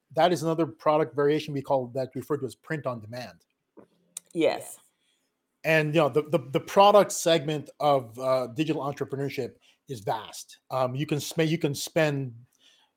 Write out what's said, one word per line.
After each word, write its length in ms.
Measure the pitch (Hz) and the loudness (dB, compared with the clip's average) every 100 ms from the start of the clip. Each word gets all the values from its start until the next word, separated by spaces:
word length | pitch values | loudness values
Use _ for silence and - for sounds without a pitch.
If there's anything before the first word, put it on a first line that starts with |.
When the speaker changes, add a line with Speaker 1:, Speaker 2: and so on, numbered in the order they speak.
| _ | _
Speaker 1:
that 180 | 143 175 | 2 4
is 100 | 165 | 4
another 240 | 160 165 160 | 0 0 -2
product 480 | - 160 151 156 | -2 2 2 2
variation 380 | 143 143 151 151 | 0 2 2 -2
we 80 | 139 | -6
call, 280 | 135 139 120 | -2 -2 -2
that 220 | 127 127 | -6 -8
referred 240 | 135 123 143 | -8 -6 -4
to 60 | 123 | -6
as 80 | |
print 320 | - - 156 135 | -10 -8 -8 -6
on 140 | 120 | -8
demand. 440 | 104 120 113 85 _ _ _ _ - _ _ - - | -10 -12 -12 -16 _ _ _ _ -20 _ _ -18 -10
Speaker 2:
Yes. 460 | 170 147 73 - - _ _ _ _ _ _ _ _ | 0 0 0 -6 -18 _ _ _ _ _ _ _ _
Speaker 1:
And, 300 | 151 160 151 | 0 2 2
you 60 | 160 | 2
know, 80 | 143 | 2
the, 140 | 151 | 2
the, 160 | 147 170 127 | 0 -2 -2
the 80 | 143 | -6
product 520 | - 196 202 202 180 | 0 6 8 8 6
segment 560 | - 170 165 147 151 - - | 2 0 0 0 -6 -6 -2
of, 380 | 147 139 117 113 | 2 2 0 -6
uh, 280 | 131 131 120 | 0 0 0
digital 340 | 117 151 151 | -4 -4 -2
entrepreneurship 680 | 135 139 139 135 139 139 117 - _ _ - | -4 -6 -6 -6 -6 -6 -8 -10 _ _ -14
is 120 | 120 | -10
vast. 580 | 101 113 92 - - - - | -6 -6 -6 -16 -18 -20 -8
Um, 240 | 131 127 | -2 -2
you 100 | 131 151 | -2 -4
can 140 | 147 | -4
sp-, 260 | - - 160 | -4 -2 0
you 120 | 165 | 0
can 160 | 151 | -2
spend, 580 | 135 - 165 156 139 131 117 120 _ _ _ _ | -4 -4 0 2 0 -4 -10 -20 _ _ _ _